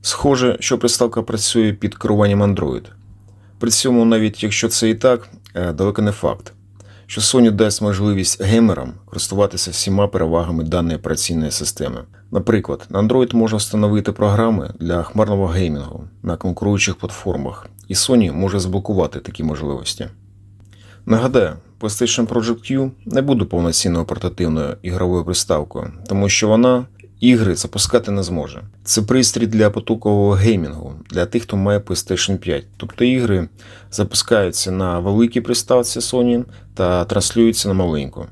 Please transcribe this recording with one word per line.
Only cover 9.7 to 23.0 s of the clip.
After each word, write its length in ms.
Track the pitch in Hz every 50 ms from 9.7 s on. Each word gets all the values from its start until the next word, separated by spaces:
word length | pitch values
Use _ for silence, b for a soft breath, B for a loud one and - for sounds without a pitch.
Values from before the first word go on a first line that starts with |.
всіма 380 | 82 - - 101 95 101 101 101
перевагами 560 | - 92 82 80 82 85 85 82 85 82 80
даної 320 | 80 87 87 85 85 80
операційної 540 | 76 - 82 80 78 - - 85 80 78 73
системи. 540 | - - 76 - - - 73 65 64 58 - - b b b b
Наприклад, 560 | - 95 - - 113 101 - - 69 69 - -
на 120 | - 98
Android 320 | 104 110 123 131 127 120 123
можна 240 | 117 113 110 110 107
встановити 540 | - - - 110 104 104 107 104 101 104
програми 600 | 104 - 104 101 101 110 113 113 110 90 69 - - -
для 220 | 82 85 85 87
хмарного 440 | 80 - - 110 107 104 104 98 98
геймінгу 580 | 87 82 95 92 82 76 71 69 78 78 76 73 85 - -
на 140 | - 90 85
конкуруючих 600 | - - 92 85 - 113 101 101 95 - - 90
платформах, 720 | - - - - - - 98 87 - 67 64 - - - - - - - -
і 60 | 95
Sony 380 | 92 - - 131 120 104 85
може 280 | 71 80 95 98 98 101
заблокувати 600 | 90 95 92 98 95 - 104 92 80 73 - -
такі 220 | - - - -
можливості. 680 | 78 78 76 71 76 71 69 62 - - - - - - - - - - - - - - - - - b b b b b b b b
Нагадаю, 500 | - 113 113 123 131 127 127 101 80 - - - - - -
PlayStation 460 | 113 107 104 - 123 113 - - 117
Project 460 | 110 120 120 110 117 117 113 - -
Q 180 | 135 135 135 135 135 -